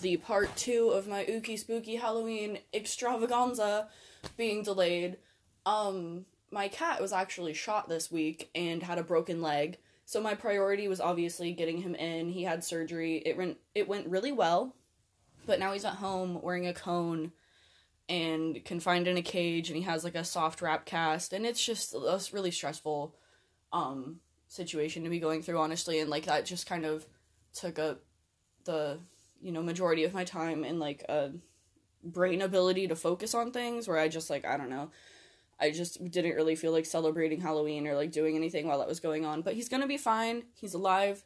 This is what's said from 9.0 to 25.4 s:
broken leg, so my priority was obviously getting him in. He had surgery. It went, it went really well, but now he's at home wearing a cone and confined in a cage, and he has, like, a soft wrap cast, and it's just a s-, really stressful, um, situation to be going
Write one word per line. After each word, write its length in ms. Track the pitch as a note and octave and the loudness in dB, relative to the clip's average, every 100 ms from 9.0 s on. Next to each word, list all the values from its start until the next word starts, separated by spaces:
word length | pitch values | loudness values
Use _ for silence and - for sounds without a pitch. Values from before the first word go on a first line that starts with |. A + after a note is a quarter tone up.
broken 360 | E3 E3+ E3 E3 | 2 2 2 0
leg, 380 | D#3+ D3 D#3 F3+ _ _ | 0 2 0 -2 _ _
so 160 | - G#3+ | -4 -2
my 140 | A3 | 0
priority 540 | G3+ A#3 G3+ G3 G3+ G3+ | 0 2 4 4 2 0
was 120 | F#3 | 0
obviously 520 | E3+ F3 E3+ E3+ F3 | 2 2 0 -2 -4
getting 300 | F3 E3 E3 | -2 -2 -2
him 120 | F#3 | -4
in. 340 | E3+ E3 E3 E3+ | -4 -2 -2 -2
He 140 | F3+ | -2
had 220 | F3+ E3 | -2 -2
surgery. 580 | - E3 D#3+ E3+ E3 D#3+ | -2 -2 -2 -2 0 0
It 120 | D#3+ E3 | 0 0
went, 220 | F3+ - _ | -2 -4 _
it 140 | G#3+ F#3 | -2 0
went 220 | G3+ - | 0 0
really 240 | F#3 B3 | 0 0
well, 420 | C4 E3+ F3 B3+ - _ _ _ _ _ - - | 2 4 4 2 -6 _ _ _ _ _ -10 0
but 140 | G3 | 2
now 140 | F#3+ | 2
he's 100 | G3+ | 0
at 100 | G#3 | -2
home 480 | F#3 G3 F#3 F#3 F3 | -2 -2 0 -2 -2
wearing 240 | F3+ F3+ F3+ | -2 -2 -2
a 80 | |
cone 560 | F3 F#3 F3 E3+ E3 D#3+ - _ _ _ _ _ _ - | -4 -2 0 0 0 -4 -8 _ _ _ _ _ _ -4
and 560 | F3 E3 D#3+ D#3+ - | -2 0 0 0 -4
confined 420 | - F3 F3+ F3+ F3 | -4 -2 2 4 4
in 120 | F3+ | 2
a 40 | |
cage, 460 | E3+ F#3 E3+ E3+ E3 | 0 0 0 0 -2
and 80 | D#3+ | -2
he 60 | |
has, 200 | F#3 E3 | -2 -2
like, 120 | E3+ | -2
a 100 | E3 | -4
soft 380 | E3 F3+ D#3+ - | -2 2 0 0
wrap 240 | E3+ D#3 - | 0 0 0
cast, 460 | F3 D#3+ D#3+ - | 0 2 2 0
and 120 | F#3+ | -2
it's 200 | A#3 A#3 | -2 0
just 300 | - A3 - | 0 0 -2
a 180 | - C3 | -2 0
s-, 200 | F#3+ G3 | 0 0
really 180 | G3+ F#3 | -2 -2
stressful, 640 | F3 C#3+ D3+ D#3 D3 D3+ - _ _ _ _ - | -2 -4 -4 -2 -2 -4 -10 _ _ _ _ -6
um, 480 | E3+ C#3+ C3+ C3 E3+ _ _ _ | -2 -2 -4 -8 -12 _ _ _
situation 560 | - F3 E3 D#3 E3 | -10 -6 -2 -2 -2
to 60 | E3 | -2
be 80 | E3+ | -2
going 240 | D#3+ D#3+ | 0 -2